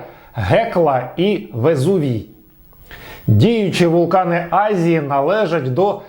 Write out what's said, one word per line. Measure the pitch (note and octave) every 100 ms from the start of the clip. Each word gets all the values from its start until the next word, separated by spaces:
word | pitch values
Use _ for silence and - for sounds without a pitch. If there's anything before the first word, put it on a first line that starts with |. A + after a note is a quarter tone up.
| - - -
Гекла | - F#2+ D#3+ A3+ F#3 D#3+ C3 A#2+ -
і | F#3 G3 -
Везувій. | A#2+ B2+ D#3 C3+ G3 C#3+ A2+ - - _ _ - - - - - - -
Діючі | G#2 D#3+ A#3 G3 - E3+
вулкани | E3 E3+ F#3 E3+ E3+ E3+
Азії | F3+ G#3+ G3+ E3 E3
належать | C#3+ C#3 C#3 G#3 G3 E3 B2+
до | B2+ G3 G3